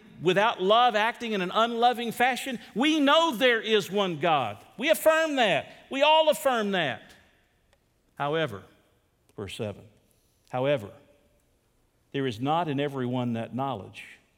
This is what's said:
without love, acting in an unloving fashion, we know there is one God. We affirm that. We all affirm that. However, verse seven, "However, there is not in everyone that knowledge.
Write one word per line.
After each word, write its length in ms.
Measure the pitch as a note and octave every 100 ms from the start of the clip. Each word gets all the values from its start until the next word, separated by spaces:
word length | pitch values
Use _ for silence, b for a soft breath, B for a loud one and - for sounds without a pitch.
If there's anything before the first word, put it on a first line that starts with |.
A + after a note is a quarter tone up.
| - -
without 400 | D3+ F3+ A3+ -
love, 340 | F#3 A3+ B3 G#3
acting 360 | A3 A3+ A#3
in 100 | G#3
an 80 | F3+
unloving 600 | G#3 A#3 A3+ A#3+ A#3 A#3
fashion, 460 | - B3 A#3+ C4+ A#3 B
we 240 | G3+ D4+ D#4+
know 380 | C#4 D#4+ E4+ A3
there 240 | B3+ A3+
is 300 | G#3 G#3+ D#3+
one 280 | G3+ F#3+ D3+
God. 380 | E3+ D3+ A2 G#2 - -
We 100 | D4
affirm 480 | - D#4 D#4+ D#4+ C#4
that. 340 | G#3+ C#3+ - B B
We 100 | C4
all 300 | D4 D#4+ D#4
affirm 400 | - C4+ A#3+ G3+
that. 300 | F#3+ D3 A#2 - - _ _ _ _ _ _ _ _ _ -
However, 460 | C#3+ D#3+ D3 G2 - _ _ _ _ _ _ -
verse 180 | G2
seven, 280 | - G#2+ F2+ - _ _ _ _ _ -
"However, 420 | B2+ C3+ C#3 G2 - _ _ _ _ _ _ _ _ _ _ _
there 140 | C#3 C3
is 140 | G#2+
not 280 | C3+ D#3+ E3
in 120 | C#3
everyone 540 | D3 C#3 B2 B2+ A#2+
that 200 | A2+ A2+
knowledge. 500 | A#2+ C3+ A2 G#2 - - - _